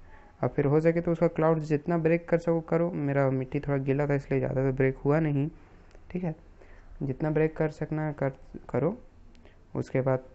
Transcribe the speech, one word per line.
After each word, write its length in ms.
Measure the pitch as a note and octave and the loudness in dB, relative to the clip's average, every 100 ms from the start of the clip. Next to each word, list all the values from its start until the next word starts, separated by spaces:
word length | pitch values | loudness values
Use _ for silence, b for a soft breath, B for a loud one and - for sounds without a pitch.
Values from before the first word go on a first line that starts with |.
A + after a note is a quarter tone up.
| B B B - | B B B -6
अब 100 | B2+ | -2
फिर 160 | - C#3+ | 0 2
हो 140 | D3+ | 4
सके 200 | E3 E3+ | 4 2
तो 120 | E3+ | 0
उसका 140 | E3 E3 | 0 0
cloud 320 | E3 D#3+ E3 | 2 2 2
जितना 360 | D3+ D3 D#3+ E3+ | 0 0 0 0
break 300 | D#3+ E3+ E3+ | 2 2 2
कर 100 | E3 | 0
सको 220 | E3 E3 | 2 -2
करो। 280 | D#3+ E3 E3+ | 0 0 0
मेरा 360 | D#3+ C#3+ C#3 C3+ | -2 0 2 2
मिट्टी 300 | C3 C3 D3 | 0 -2 -4
थोड़ा 180 | C#3+ C#3+ | -2 0
गीला 260 | C3+ C#3 D3 | 0 0 2
था 80 | |
इसलिए 260 | C#3+ - C3+ | 0 0 0
ज़्यादा 220 | C3 C3 | 0 0
तो 140 | C3+ C3 | 0 2
break 200 | C3+ C3+ | 2 2
हुआ 240 | C#3 D3+ | 2 2
नहीं, 280 | D#3 C#3+ D3+ B B B B - - | 2 2 0 B B B B -20 -10
ठीक 140 | F3+ | -6
है। 100 | F3+ D#3 - b b b b - | -6 -6 -12 b b b b -8
जितना 280 | C#3 B2+ D#3 | -6 -2 0
break 260 | D#3 D#3 D#3 | 2 2 2
कर 140 | D#3 | -4
सकना 320 | D3+ D3+ D#3 | -4 -6 -4
है 100 | D#3 | -4
कर, 200 | C#3+ C#3 C3+ - - - | -2 -4 -4 -12 -18 -6
करो। 280 | B2 D3 A#3 - - - - b b - C3 | -2 -2 -2 -10 -20 -20 -20 b b -10 -8
उसके 240 | - C3+ | -2 -2
बाद 240 | C3 C3 - | 0 0 -4